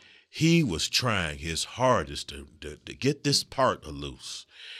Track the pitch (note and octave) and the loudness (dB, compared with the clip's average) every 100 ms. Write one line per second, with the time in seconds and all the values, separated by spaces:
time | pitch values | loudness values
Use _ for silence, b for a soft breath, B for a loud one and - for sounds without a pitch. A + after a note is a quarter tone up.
0 | b b b - E3 E3 C3+ D#2 - - | b b b 2 6 6 4 0 0 0
1 | B2+ G2+ E2 C#2+ D#2 D#2+ - - B2+ G#2+ | 0 0 0 -4 -4 -4 -4 0 4 4
2 | C#2 C#2+ - C#2+ C#2+ - D2 D2+ - - | 0 -6 -10 -12 -16 -14 -14 -14 -14 -2
3 | C3 D3+ C#3+ C3+ - - B2+ F2 D#2 C#2+ | 0 0 2 0 0 2 2 2 -4 -10
4 | C#2+ B1 - - - B B | -10 -10 -12 -14 -14 B B